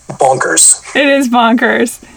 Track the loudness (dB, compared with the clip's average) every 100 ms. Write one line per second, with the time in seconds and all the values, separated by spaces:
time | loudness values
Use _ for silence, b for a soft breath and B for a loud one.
0 | -12 -2 0 0 -2 0 0 0 -4 -2
1 | 2 2 2 2 2 2 0 0 -2 -6
2 | B